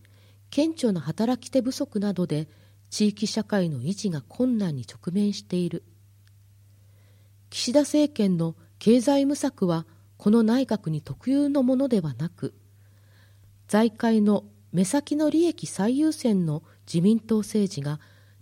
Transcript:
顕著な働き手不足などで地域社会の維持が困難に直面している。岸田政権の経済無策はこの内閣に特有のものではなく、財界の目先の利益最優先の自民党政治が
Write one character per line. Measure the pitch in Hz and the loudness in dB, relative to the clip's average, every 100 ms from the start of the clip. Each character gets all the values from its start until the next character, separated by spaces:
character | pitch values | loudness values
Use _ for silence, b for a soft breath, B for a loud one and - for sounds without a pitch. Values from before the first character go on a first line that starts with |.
| b b b b - | b b b b -6
顕 | - 320 | -2 0
著 | 320 240 | 0 -2
な | 185 | -2
働 | 151 - 226 247 | -4 -2 -2 -2
き | - | -2
手 | 269 | -2
不 | 240 | -2
足 | - 277 214 | -4 -6 -4
な | 202 | -4
ど | 190 175 | -2 -2
で | 151 156 b b b b | -4 -6 b b b b
地 | - 208 | -2 -2
域 | 202 214 | 0 -4
社 | - 208 | -4 -2
会 | 202 175 | -2 -2
の | 139 | -4
維 | 131 | -6
持 | 202 208 | -6 -6
が | 156 | -6
困 | - - 254 233 | -8 -4 -2 0
難 | 190 139 | -2 -6
に | |
直 | 117 - - | -10 -12 -6
面 | 185 208 | -2 -2
し | 196 - | -4 -6
て | 180 | -4
い | 175 | -4
る。 | 170 - _ _ _ _ _ _ _ _ b b b b b b b _ | -6 -12 _ _ _ _ _ _ _ _ b b b b b b b _
岸 | - - | -8 0
田 | 254 | 2
政 | 285 302 294 | 4 2 2
権 | - 202 175 | 2 0 2
の | 165 160 b _ | -2 -6 b _
経 | - 247 | 4 4
済 | 233 277 277 | 4 2 2
無 | 285 | 0
策 | 277 - 185 | -4 -2 0
は | 165 165 b b - | 0 -4 b b -4
こ | 208 | 2
の | 226 | 4
内 | 220 240 262 | 4 2 0
閣 | 220 - | -2 -4
に | 156 | -6
特 | - 139 - | -8 -8 -2
有 | 277 285 | 0 2
の | 285 | 2
も | 254 254 | 2 2
の | 269 | 2
で | 226 | 0
は | 165 120 | -2 -6
な | 165 | -8
く、 | - - - _ b b b b b b b b - - | -8 -10 -12 _ b b b b b b b b -20 -2
財 | 208 233 | 2 2
界 | 220 233 220 | 2 2 4
の | 208 202 - - _ | 4 2 -2 -16 _
目 | 165 | -2
先 | 190 285 285 294 | 0 0 -2 0
の | 302 | 2
利 | 311 339 | 2 2
益 | - - | -2 -8
最 | - 202 262 | -4 -2 0
優 | 311 | 0
先 | 302 240 196 165 | 0 0 0 0
の | 151 b b - | -4 b b -6
自 | 170 | 0
民 | 185 220 | 2 2
党 | - 220 | 0 -2
政 | 208 214 196 | 0 -2 -2
治 | 143 | -4
が | 143 147 b b b b | -6 -8 b b b b